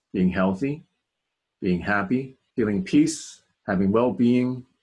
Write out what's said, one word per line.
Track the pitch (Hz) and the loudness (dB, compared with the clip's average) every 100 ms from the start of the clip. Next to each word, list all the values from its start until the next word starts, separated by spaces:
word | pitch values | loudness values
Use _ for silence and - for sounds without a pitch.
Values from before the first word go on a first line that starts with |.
| _ | _
being | 98 90 | 0 0
healthy, | 95 95 95 139 151 _ _ _ _ _ _ _ _ | 2 0 0 -4 -6 _ _ _ _ _ _ _ _
being | 92 87 | -2 -2
happy, | 92 101 95 123 135 - _ - | 0 -2 0 -2 -4 -16 _ -2
feeling | 107 101 | 0 0
peace, | 95 147 156 - - - _ _ - | 2 2 2 -2 -12 -20 _ _ -4
having | 95 98 | 0 2
well-being | 110 123 98 120 123 127 127 - _ | 2 0 2 2 2 0 -6 -14 _